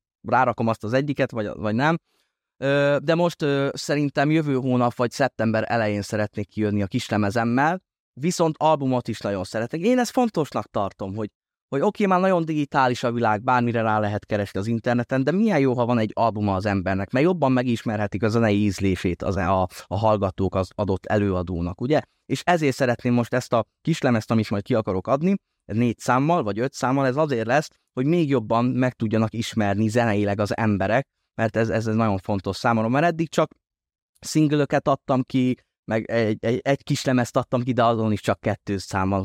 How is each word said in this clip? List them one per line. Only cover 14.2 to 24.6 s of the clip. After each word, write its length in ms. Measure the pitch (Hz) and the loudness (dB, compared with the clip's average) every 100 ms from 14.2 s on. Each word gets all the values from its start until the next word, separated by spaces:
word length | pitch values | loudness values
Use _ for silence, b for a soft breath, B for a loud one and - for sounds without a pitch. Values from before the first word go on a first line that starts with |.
| - | -2
keresni 340 | 104 101 95 | -2 -2 -4
az 60 | 104 | -2
interneten, 580 | 117 123 120 117 131 | -2 0 0 0 0
de 60 | 135 | 0
milyen 280 | 180 220 165 | 2 2 2
jó, 160 | 135 | 2
ha 120 | 123 117 | 2 2
van 120 | 120 | 2
egy 120 | 110 | 0
albuma 400 | - 113 104 104 | 0 0 0 0
az 120 | 95 104 | 0 0
embernek, 440 | 98 90 95 98 | 0 0 -2 -2
mert 140 | 127 | 0
jobban 280 | 165 180 135 | 0 2 2
megismerhetik 680 | 127 127 117 123 107 104 101 | 2 0 -2 -2 -2 -2 -2
a 60 | 110 | 0
zenei 280 | 113 113 104 | 2 4 4
ízlését 640 | 104 92 98 92 95 85 | 2 2 0 0 0 -2
az, 140 | - 95 | -2 -2
a, 320 | 90 95 92 B B | 0 0 0 B B
a 120 | 98 | 0
hallgatók 560 | 110 107 98 - 95 | 2 2 0 -2 -2
az 160 | 95 92 | 0 -4
adott 320 | - 101 95 - | -4 -2 -2 0
előadónak, 760 | 104 101 92 87 85 87 90 | 0 2 0 -2 -4 -4 -4
ugye? 220 | 123 151 - _ - | -2 0 -2 _ -8
És 160 | 135 | -6
ezért 300 | - 175 147 | 0 0 2
szeretném 380 | - 127 117 127 | 0 0 0 0
most 220 | 120 117 | 0 0
ezt 180 | 127 - | -2 0
a 140 | 120 - _ | -2 -2 _
kislemezt, 500 | - 165 139 117 - | -4 0 2 0 0
amit 200 | 113 107 | 0 0
majd 120 | 101 | -4